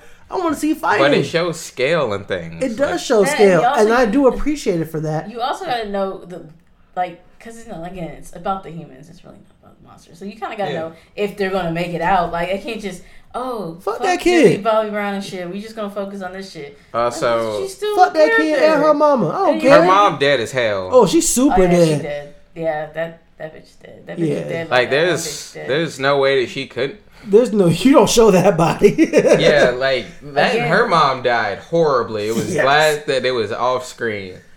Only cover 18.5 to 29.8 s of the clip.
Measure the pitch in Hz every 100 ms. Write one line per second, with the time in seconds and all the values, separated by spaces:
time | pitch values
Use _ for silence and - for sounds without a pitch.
18.5 | 311 311 302 302 294 302 269 160 349 381
19.5 | - 262 - 180 196 202 139 139 135 107
20.5 | 131 113 98 92 254 180 330 - 240 277
21.5 | 190 185 175 160 147 147 147 147 - _
22.5 | 170 160 151 151 156 165 165 _ - 156
23.5 | - - - - - - 165 156 143 147
24.5 | 165 160 127 123 135 175 160 - - -
25.5 | 160 151 143 160 - 135 143 135 139 117
26.5 | 139 127 117 139 - - - 220 202 240
27.5 | 208 175 165 262 285 196 233 226 185 190
28.5 | 165 160 - 208 - 320 285 262 247 165
29.5 | 147 131 127